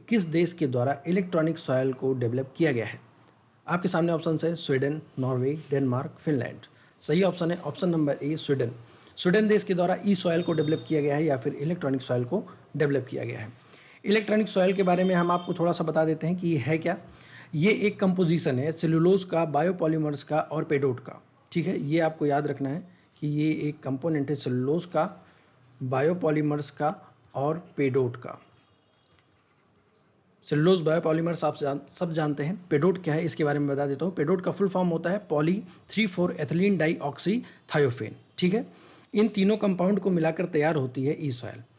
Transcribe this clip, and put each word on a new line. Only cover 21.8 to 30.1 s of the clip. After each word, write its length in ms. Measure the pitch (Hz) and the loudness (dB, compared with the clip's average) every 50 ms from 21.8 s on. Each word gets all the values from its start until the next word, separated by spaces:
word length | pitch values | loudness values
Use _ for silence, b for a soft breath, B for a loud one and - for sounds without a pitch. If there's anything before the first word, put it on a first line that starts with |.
| 160 143 151 165 | -2 0 0 2
आपको 260 | 165 156 160 - 165 | 2 0 0 0 0
याद 220 | 147 139 143 147 147 | 2 2 2 0 -2
रखना 220 | 143 - 135 135 | -4 -4 -4 -4
है 180 | 139 180 185 b b b b b b _ | -4 -6 -8 b b b b b b _
कि 80 | - 151 | -6 -4
ये 260 | 147 147 151 156 156 | -2 0 0 0 0
एक 260 | 143 143 147 147 - | 0 -2 -6 -6 -6
component 500 | - 135 135 131 123 170 160 147 139 139 | -6 -6 -6 -4 -2 -2 0 0 0 -2
है 60 | 151 | -2
cellulose 500 | 139 - 139 123 127 127 135 151 175 175 | -4 -2 -2 -2 0 0 0 0 -2 -2
का, 380 | - - 156 160 180 - B B B B B B B B B _ _ _ - 135 | -2 -2 -2 -2 -2 -4 B B B B B B B B B _ _ _ -10 -6
बायोपॉलीमर्स 840 | 127 135 131 139 156 180 180 175 156 151 151 151 147 147 147 147 - | -2 0 2 2 2 0 2 0 0 0 2 0 0 0 -2 -4 -8
का 460 | - - 147 151 - - - - - _ _ _ _ | -8 -4 -2 -2 -2 -4 -12 -20 -20 _ _ _ _
और 340 | 127 135 147 160 170 - - - - | -4 -2 -2 -2 -4 -6 -12 -4 -2
पेडोट 400 | 143 135 123 135 131 120 120 - | 0 2 2 2 0 0 -2 -8
का। 240 | - - - - - _ _ _ _ _ _ _ _ _ _ _ _ _ _ _ _ _ _ _ _ _ _ _ _ _ _ _ _ _ _ _ _ _ | -12 -14 -16 -16 -18 _ _ _ _ _ _ _ _ _ _ _ _ _ _ _ _ _ _ _ _ _ _ _ _ _ _ _ _ _ _ _ _ _